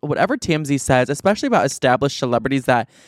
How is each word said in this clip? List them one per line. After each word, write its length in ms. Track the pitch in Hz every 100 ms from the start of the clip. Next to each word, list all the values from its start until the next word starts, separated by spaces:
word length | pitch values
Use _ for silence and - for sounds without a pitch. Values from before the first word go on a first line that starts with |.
whatever 360 | 147 147 185 277
T 160 | -
M 120 | 156
Z 120 | 147 139
says, 300 | - 131 127
especially 380 | 147 190 208 277
about 180 | 220
established 540 | 139 - 135 123 139 -
celebrities 460 | 127 120 123 135
that 260 | 127 123 110 _